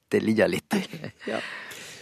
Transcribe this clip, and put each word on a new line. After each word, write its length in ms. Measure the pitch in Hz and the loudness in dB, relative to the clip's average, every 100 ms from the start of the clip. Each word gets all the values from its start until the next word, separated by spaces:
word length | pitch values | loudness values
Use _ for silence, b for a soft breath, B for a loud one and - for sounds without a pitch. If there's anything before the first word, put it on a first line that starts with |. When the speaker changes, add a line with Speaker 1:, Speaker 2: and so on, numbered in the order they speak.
| - | 0
Speaker 1:
det 120 | 104 | 2
ligge 240 | 110 107 92 | 4 6 4
litt. 260 | - - | 4 0
Speaker 2:
<laughs> 540 | 202 - 165 101 - - | -2 -2 -10 -12 -10 -6
Ja. 120 | - B B B B B B | -6 B B B B B B